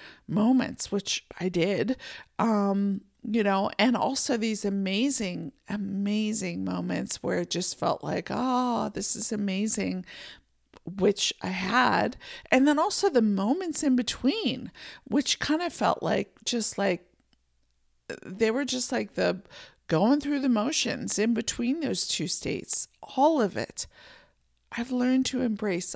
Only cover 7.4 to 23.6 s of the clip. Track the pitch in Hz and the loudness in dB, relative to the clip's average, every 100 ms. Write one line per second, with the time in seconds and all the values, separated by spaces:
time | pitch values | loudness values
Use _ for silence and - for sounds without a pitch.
7.4 | 175 - 185 - - - 147 - - - | -2 -4 -4 -2 -2 -2 -2 -4 -4 -4
8.4 | 254 247 247 226 214 202 208 - 208 208 | 0 0 0 -2 -4 -4 -6 -4 -4 -2
9.4 | 202 190 214 202 185 185 - - - - | -2 -2 -2 -2 -2 -4 -8 -16 -18 -20
10.4 | _ _ _ - - 196 196 202 - - | _ _ _ -16 -12 2 2 4 -2 -2
11.4 | 185 185 190 240 233 180 - - - - | -4 -4 0 2 4 4 0 -2 -12 -16
12.4 | - 262 277 294 381 - 392 269 220 190 | 0 4 6 6 2 2 4 4 4 4
13.4 | 208 349 359 - 294 254 247 - 254 440 | 2 0 0 0 2 2 2 0 0 2
14.4 | 311 135 - - - - - 277 - - | 0 -4 -8 -14 -18 -18 -2 0 0 -2
15.4 | - 311 349 - 175 - 165 - 202 _ | 0 0 0 0 0 2 0 -2 -2 _
16.4 | - 240 214 - 196 175 - _ _ _ | -4 -2 -2 0 0 0 -6 _ _ _
17.4 | _ _ _ _ _ _ - - - 190 | _ _ _ _ _ _ -14 -12 -12 -2
18.4 | 220 240 262 254 233 233 208 - 185 190 | 0 0 -2 -4 -2 -2 -4 0 0 0
19.4 | - - - _ - 160 214 294 285 285 | -8 -20 -20 _ -2 2 4 4 2 0
20.4 | 269 220 233 320 233 82 196 - 226 226 | 2 2 2 0 -2 -4 -4 0 2 0
21.4 | 226 - 240 330 269 185 - - 151 - | -2 -2 -2 0 -2 -2 -2 -2 -2 -4
22.4 | - - - - - _ - - 294 311 | -4 -6 -4 -6 -6 _ -8 2 4 4
23.4 | 208 - | 2 -2